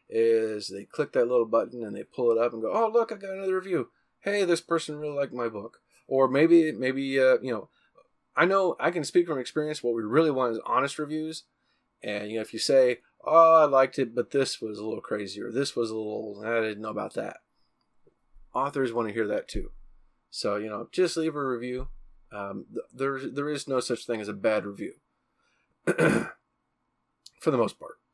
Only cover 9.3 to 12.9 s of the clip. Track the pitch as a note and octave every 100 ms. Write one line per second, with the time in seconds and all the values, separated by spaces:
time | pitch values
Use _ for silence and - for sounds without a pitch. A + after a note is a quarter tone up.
9.3 | C3+ B2 D#3 D3+ D3+ A#2+ A#2 G#2+ C#3 D#3+
10.3 | C3 B2 A2+ - A#2+ C#3 - D3 D#3 D#3
11.3 | D#3+ _ _ _ _ _ _ G#2+ G#2 G#2+
12.3 | A2 G#2+ A2+ - C3+ B2+